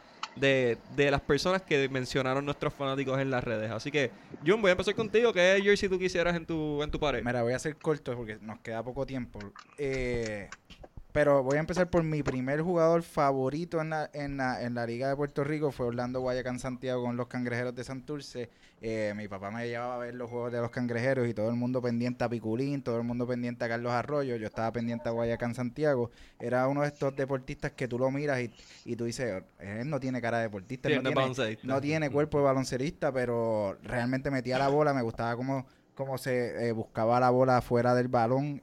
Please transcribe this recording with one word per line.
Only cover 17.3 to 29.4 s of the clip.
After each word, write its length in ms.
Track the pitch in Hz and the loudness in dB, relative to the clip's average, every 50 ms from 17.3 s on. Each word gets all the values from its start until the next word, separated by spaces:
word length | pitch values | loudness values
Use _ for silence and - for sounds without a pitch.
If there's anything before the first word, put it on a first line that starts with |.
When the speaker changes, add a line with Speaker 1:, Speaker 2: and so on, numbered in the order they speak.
| - 127 123 120 117 117 123 123 123 | -4 -4 -2 -2 -2 -2 -2 -4 -6
Speaker 2:
de 80 | 127 117 | -6 -8
Santurce. 680 | - 135 131 123 - 151 143 131 - - 123 120 - - _ - - _ _ | -10 -10 -10 -8 -8 -10 -10 -10 -10 -10 -10 -10 -10 -12 _ -20 -20 _ _
Eh, 320 | - 113 110 110 107 104 104 | -6 -4 -2 -2 -2 -2 -2
mi 120 | 104 107 | -4 -8
papá 240 | 98 98 92 98 98 | -8 -8 -8 -6 -6
me 160 | 110 117 120 | -6 -4 -4
llevaba 260 | 120 117 117 123 123 127 | -4 -4 -4 -4 -4 -4
a 40 | 123 | -6
ver 160 | 123 120 120 | -6 -6 -6
los 120 | 123 120 | -8 -8
juegos 240 | 113 120 120 120 123 | -6 -4 -4 -4 -2
de 80 | 120 117 | -2 -2
los 120 | 120 117 | -2 -2
Cangrejeros 580 | - 131 123 120 120 117 120 135 135 131 120 120 | -2 -4 -2 -2 0 0 2 2 2 2 2 0
y 60 | 110 | 0
todo 140 | 104 107 113 | 0 0 0
el 60 | 120 | 0
mundo 280 | 120 120 123 127 127 120 | 0 0 0 0 0 0
pendiente 400 | 123 120 117 120 123 123 - 131 | 0 0 0 0 -2 0 -2 -2
a 60 | 113 | -2
Piculín, 520 | 120 113 104 110 110 120 139 143 143 139 | -2 -2 -2 -2 -2 0 0 -2 -2 -4
todo 160 | 123 127 117 | -2 -2 -2
el 60 | 117 117 | -2 -2
mundo 240 | 120 120 123 123 | -2 -2 -2 -2
pendiente 360 | 120 123 123 120 120 120 120 123 | -2 -2 -2 -2 -4 -4 -4 -2
a 60 | 113 | -2
Carlos 220 | 117 117 120 120 | -2 -2 0 0
Arroyo. 460 | 123 120 113 127 147 147 139 131 120 | 0 0 0 0 0 0 0 0 -2
Yo 100 | 113 110 | -4 -4
estaba 240 | 107 - 117 113 113 | -6 -4 -2 -2 -2
pendiente 360 | 110 120 117 117 117 117 - | -2 -2 -2 -2 -2 -2 -2
a 40 | 117 | -2
Guayacán 420 | 117 117 117 117 117 113 120 120 113 | 0 0 0 0 0 -2 -2 -4 -2
Santiago. 560 | 127 123 120 117 147 151 151 139 123 120 117 - - - - - - | -4 -4 -4 -2 0 2 2 2 2 0 -2 -6 -12 -20 -20 -14 -8
Era 280 | - 120 123 127 131 | -4 0 2 2 2
uno 140 | 135 143 143 | 2 2 2
de 60 | 147 | 0
estos 280 | 147 143 - 143 135 135 | -2 -2 -2 -2 -2 0
deportistas 580 | 143 135 131 139 131 135 - 147 - - 143 - | -2 -2 0 -2 -2 -4 -6 -8 -6 -6 -8 -4
que 140 | - 135 | -4 -4
tú 120 | 117 120 120 | -2 0 0
lo 100 | 131 131 | 0 0
miras 320 | 135 139 147 147 135 127 | 0 0 0 0 0 -2
y, 80 | 123 107 - - - - - - - | -2 -4 -8 -14 -20 -20 -20 -16 -10
y 120 | - 120 | -8 -6
tú 100 | 113 117 | -4 -4
dices, 380 | 117 117 139 131 113 92 95 | -4 -2 -2 -4 -4 -4 -4